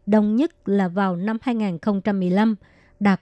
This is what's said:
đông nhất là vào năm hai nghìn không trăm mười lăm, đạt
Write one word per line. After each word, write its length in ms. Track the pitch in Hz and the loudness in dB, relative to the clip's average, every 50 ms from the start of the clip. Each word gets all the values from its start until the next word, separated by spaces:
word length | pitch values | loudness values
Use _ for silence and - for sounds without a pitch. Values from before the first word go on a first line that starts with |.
| _ | _
đông 300 | 202 208 214 208 208 214 | 2 2 2 4 2 2
nhất 340 | 240 302 339 - _ - 208 | 0 0 0 -4 _ -6 -2
là 180 | 196 202 190 | -2 0 -2
vào 280 | 180 175 202 196 190 180 | -2 -2 -2 -2 -2 -2
năm 220 | 170 185 214 220 226 | -4 -4 -6 -6 -4
hai 140 | - 262 240 | -4 -4 -2
nghìn 240 | 220 214 196 170 156 | -2 -2 -4 -4 -4
không 220 | - 220 202 196 | -2 -2 -2 -2
trăm 180 | - 208 202 190 | -2 -2 -2 0
mười 100 | 185 180 | 0 0
lăm, 260 | 180 202 220 226 214 - _ _ _ _ _ _ _ - | 2 2 2 0 0 -4 _ _ _ _ _ _ _ -2
đạt 220 | 202 202 190 - | 0 0 0 0